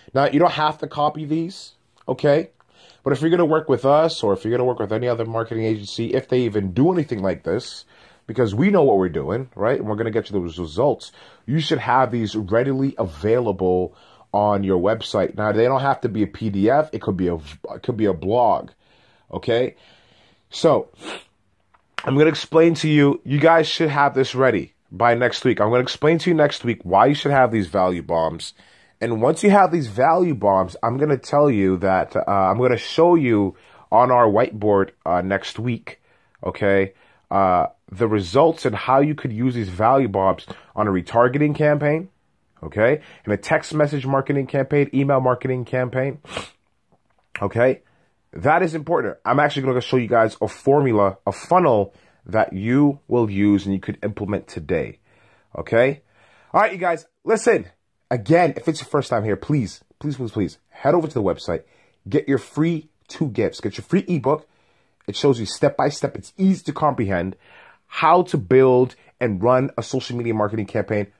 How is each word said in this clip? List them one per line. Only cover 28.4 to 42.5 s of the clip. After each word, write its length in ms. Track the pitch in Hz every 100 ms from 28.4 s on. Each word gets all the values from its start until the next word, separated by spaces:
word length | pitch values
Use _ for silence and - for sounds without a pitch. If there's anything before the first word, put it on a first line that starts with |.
| - - _ _ _ _
And 200 | 117 113
once 220 | 123 160
you 60 | 208
have 220 | 202 185
these 160 | 170 123
value 480 | 101 143 170 180 123
bombs, 400 | 101 95 90 -
I'm 140 | 117 127
gonna 200 | 151 135
tell 320 | - 143 147
you 280 | 110 95 92
that, 400 | 95 92 80 -
uh, 40 | -
I'm 300 | 98 95 104
gonna 180 | 127 120
show 400 | - - 170 170
you 400 | 131 107 98 - _ - _
on 200 | 110 123
our 140 | 123 113
whiteboard, 600 | 101 127 107 104 101 95 - -
uh, 160 | 90
next 360 | 92 98 - -
week, 440 | 123 113 - - _ _ _ _
okay, 520 | 92 - 101 98 95 - _ _ _
uh, 360 | 98 95 90 - - _
the 200 | 92 113
results 560 | 107 87 117 160 160 135
and 100 | 104
how 240 | - 135
you 160 | 147 151
could 160 | 135
use 240 | 107 127 120
these 140 | 98
value 400 | 87 110 139 123
bombs 360 | 98 95 92 - - - -
on 100 | 107
a 60 |
retargeting 640 | 92 85 117 123 139 147 143
campaign, 540 | 151 147 147 156 190 _ _ _ _